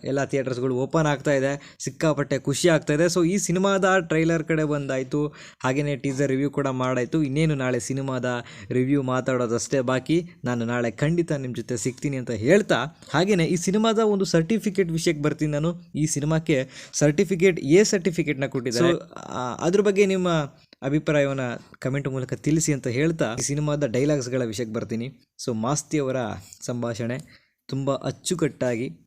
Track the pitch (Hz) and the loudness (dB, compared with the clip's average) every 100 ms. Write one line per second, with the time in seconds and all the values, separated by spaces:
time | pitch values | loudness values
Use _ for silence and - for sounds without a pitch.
0 | - 139 131 139 131 123 131 123 135 165 | -2 -2 0 -2 -2 -2 -2 -2 0 0
1 | 151 139 151 139 135 139 - - - 127 | 2 0 2 2 0 -4 -10 -10 -10 0
2 | 160 143 143 135 143 139 170 156 - 147 | 0 0 0 -2 -2 2 4 4 2 2
3 | 175 180 170 196 196 180 196 190 190 190 | 4 4 2 0 0 0 2 4 4 2
4 | 170 156 165 165 156 160 151 147 139 131 | 2 2 2 0 0 0 0 -2 -2 -4
5 | 131 147 147 - - _ 127 139 147 139 | -2 -2 -2 -6 -20 _ 0 0 -2 -2
6 | 139 131 143 135 143 139 135 131 127 127 | -4 0 0 2 0 0 -2 0 0 0
7 | 120 165 143 139 160 143 127 123 - 135 | 0 0 0 0 0 0 0 -2 -4 -6
8 | 135 127 123 120 117 - 104 123 127 143 | -4 -4 -2 -4 -8 -18 -4 0 2 2
9 | 127 127 123 127 120 117 - 139 123 131 | 2 0 0 0 0 -2 0 0 2 -2
10 | 131 165 175 - 123 120 117 120 120 - | 2 0 -2 -8 -4 -2 -2 0 -2 0
11 | 151 175 165 147 131 120 113 123 131 123 | 0 0 0 -2 -4 -8 -6 -4 -4 -4
12 | 147 135 123 113 117 202 208 127 139 - | -6 -6 -6 -2 4 4 4 0 0 -8
13 | - 147 196 190 165 175 185 202 226 220 | -2 0 2 2 2 0 0 2 2 4
14 | 214 202 190 165 160 220 214 190 175 160 | 2 2 2 2 2 0 0 0 0 0
15 | 175 151 147 - 151 147 160 175 - 139 | 0 0 -2 0 -2 0 -2 -4 -8 -2
16 | 156 147 147 160 160 139 131 - - - | -2 0 0 0 2 0 0 -10 -10 2
17 | 147 151 190 190 190 170 - 175 208 208 | 4 4 0 4 4 2 6 6 6 2
18 | 180 170 147 135 135 135 123 117 170 170 | 0 -2 -2 -2 -2 -2 -2 2 2 2
19 | - - - 98 123 - 160 196 208 196 | -4 -16 -10 -6 -6 -2 0 2 2 4
20 | 202 190 180 165 139 - _ - 135 151 | 2 2 2 0 -2 -10 _ -8 -2 0
21 | 151 147 139 135 123 120 - - 131 139 | 2 2 2 0 -4 -6 -12 -6 -4 -2
22 | 139 131 123 127 143 160 156 139 127 120 | -4 -6 -6 -4 0 0 0 -2 -2 0
23 | 160 165 120 120 131 143 151 147 139 123 | 0 0 -2 -2 -4 -2 -2 0 0 0
24 | 143 147 120 131 120 104 113 113 113 113 | 2 0 -2 -4 -4 -4 -6 -6 -4 -6
25 | 123 - _ - - 113 117 147 - 156 | -6 -12 _ -10 -6 -2 -2 -2 -2 -2
26 | 131 127 110 95 - - - 120 117 113 | -2 -2 -4 -8 -12 -14 -8 -6 -6 -4
27 | 120 131 - - _ _ - 135 135 135 | -6 -6 -10 -20 _ _ -10 -4 -2 -2
28 | - - - 170 160 - 127 117 127 - | -4 -8 -6 -2 -2 0 -2 -2 -6 -10